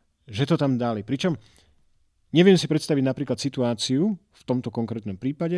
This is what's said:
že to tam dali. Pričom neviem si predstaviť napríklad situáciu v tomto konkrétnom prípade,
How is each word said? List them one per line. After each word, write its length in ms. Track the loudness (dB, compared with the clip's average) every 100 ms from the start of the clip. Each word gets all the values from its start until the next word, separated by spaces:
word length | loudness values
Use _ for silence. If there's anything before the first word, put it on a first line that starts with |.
| _ _
že 220 | -10 -4 0
to 80 |
tam 240 | 2 2 0
dali. 240 | 0 -4
Pričom 320 | -4 -2 -2 -4 -8 _ _ _ _ _ _ _ _
neviem 240 | 6 8 6
si 80 |
predstaviť 380 | 4 -2 0 0
napríklad 320 | 0 -2 -4 -4
situáciu 760 | -4 -2 -2 -2 -2 0 0
v 300 | -2 _ _
tomto 260 | -4 -4 -4
konkrétnom 440 | -4 -6 -6 -8 -6
prípade, 420 | -6 -4 -4